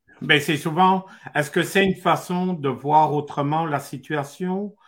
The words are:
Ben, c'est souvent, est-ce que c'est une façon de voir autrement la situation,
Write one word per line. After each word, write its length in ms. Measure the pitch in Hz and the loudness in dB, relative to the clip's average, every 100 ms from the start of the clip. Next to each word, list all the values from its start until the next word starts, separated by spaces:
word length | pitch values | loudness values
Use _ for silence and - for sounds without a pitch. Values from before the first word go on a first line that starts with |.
| _ _ | _ _
Ben, 180 | 147 151 | 2 2
c'est 180 | 143 147 | 2 -2
souvent, 480 | 165 156 185 190 185 - - | -2 2 4 4 -2 -16 -6
est-ce 180 | 147 147 | -4 -2
que 120 | 185 | -2
c'est 200 | 147 196 | 0 2
une 120 | 196 180 | 2 2
façon 580 | 180 156 - 180 185 | 0 0 0 -2 -2
de 160 | 175 139 | -2 -4
voir 440 | 123 139 156 156 | -4 2 4 4
autrement 520 | 147 143 - 143 156 165 | 2 -4 -4 -2 0 -2
la 140 | 143 | -4
situation, 960 | - 131 - 151 143 - 180 185 202 202 | -6 -14 -6 -6 -6 -6 -4 -4 -6 -12